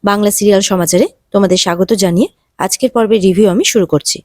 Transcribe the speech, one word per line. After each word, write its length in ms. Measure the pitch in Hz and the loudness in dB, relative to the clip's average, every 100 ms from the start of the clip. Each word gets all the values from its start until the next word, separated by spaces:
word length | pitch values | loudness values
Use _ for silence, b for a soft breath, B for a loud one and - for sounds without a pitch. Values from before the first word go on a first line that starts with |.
বাংলা 260 | 208 202 208 | -2 0 -2
সিরিয়াল 300 | 202 202 196 | 0 2 2
সমাচারে 460 | 196 190 170 180 302 _ _ | 2 -2 0 0 0 _ _
তোমাদের 280 | 202 196 180 | -2 0 0
স্বাগত 320 | - 175 185 | -2 -2 -2
জানিয়ে 360 | 214 185 170 311 _ _ _ | 0 0 0 -2 _ _ _
আজকের 320 | - - 254 | -6 -2 -2
পর্বের 300 | 240 220 220 | 0 0 2
রিভিউ 240 | 190 180 214 | 2 2 2
আমি 160 | 180 | 2
শুরু 220 | 370 233 180 | 0 0 0
করছি। 320 | 190 - - | -2 -4 -10